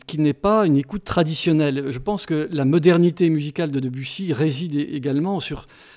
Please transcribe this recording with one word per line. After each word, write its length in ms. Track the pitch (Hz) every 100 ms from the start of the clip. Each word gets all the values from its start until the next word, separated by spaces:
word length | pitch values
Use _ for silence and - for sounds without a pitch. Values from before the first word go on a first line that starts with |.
| -
qui 100 | 151
n'est 140 | 151
pas 320 | 143 196 220
une 140 | 196 143
écoute 260 | 139 208
traditionnelle. 840 | - - 160 160 - 156 147 135 135
Je 80 | 127
pense 260 | 131 202
que 240 | - 156 151
la 140 | 160
modernité 640 | 135 165 160 170 175 170 175
musicale 420 | 156 147 147 160
de 100 | 139
Debussy 520 | 131 127 131 - 190
réside 440 | 123 156 135 175 143
é-, 180 | 147
également 460 | 151 139 139 175 196
sur, 260 | - 147 - - -